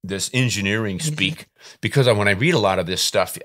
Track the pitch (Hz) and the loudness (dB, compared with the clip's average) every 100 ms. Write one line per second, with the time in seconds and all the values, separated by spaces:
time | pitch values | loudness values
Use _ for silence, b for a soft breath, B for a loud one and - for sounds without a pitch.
0 | 92 95 - 127 123 104 98 107 107 90 | -8 -6 -2 0 0 0 0 0 -2 -4
1 | 80 76 95 160 - B B B - 143 | -6 0 -2 -2 -14 B B B -2 2
2 | 123 104 101 95 151 156 98 92 87 90 | 4 4 2 2 2 2 2 2 -2 -2
3 | - 101 90 - | 0 0 -2 -6